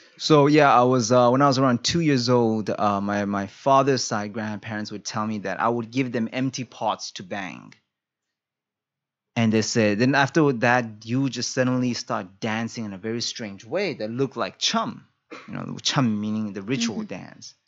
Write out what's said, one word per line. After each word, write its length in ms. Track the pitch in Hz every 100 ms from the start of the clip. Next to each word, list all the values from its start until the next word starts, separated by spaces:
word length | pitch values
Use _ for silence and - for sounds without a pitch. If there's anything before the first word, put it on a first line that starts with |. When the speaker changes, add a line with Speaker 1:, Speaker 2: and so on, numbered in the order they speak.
| _ -
Speaker 1:
so 260 | - 151 143
yeah, 240 | 151 143
I 120 | 117
was, 280 | 123 127 110
uh, 180 | 123 123
when 100 | 131
I 60 | 143
was 100 | 127
around 260 | 135 120
two 180 | - 170
years 280 | 156 135 120
old, 400 | 123 113 110 104
uh, 320 | - 104 101
my, 240 | 101 104 101
my 220 | 101 98
father's 560 | - 139 135 135 127
side 280 | - 110 104
grandparents 580 | 107 107 104 - 107 104
would 120 | 104
tell 220 | - 110 107
me 140 | 107
that 200 | 95 90
I 80 | 113
would 220 | 120 110
give 220 | 123 127
them 180 | 120 113
empty 320 | 127 131 -
pots 480 | 113 - 110 95 -
to 100 | -
bang. 500 | 92 101 92 62 50 - _ _ _ _ _ _ _ _ _ _ _ _ _ _ _ 120
And 160 | 113
they 100 | 110
said, 360 | 104 120 107 101
then 160 | 127 143
after 380 | 139 170 147
that, 520 | 120 120 123 113 107 110
you 240 | 127 139
just 240 | 120 117
suddenly 400 | 135 127 127 123 113
start 440 | - 113 95 95
dancing 460 | 113 110 113 120 107
in 80 |
a 60 | 95
very 220 | 110 117
strange 440 | - - 107 98 120
way 300 | 170 196 110
that 160 | 110
looked 260 | 120 135 120
like 220 | 98 -
chum. 460 | - 226 180 - - _ _ - -
You 80 | -
know, 220 | - -
chum 400 | - 147 120 104
meaning 320 | 107 110 107
the 80 | 98
ritual 360 | 98 139 233 190
Speaker 2:
Mm-hmm. 80 | 107
Speaker 1:
dance. 480 | 92 87 - - -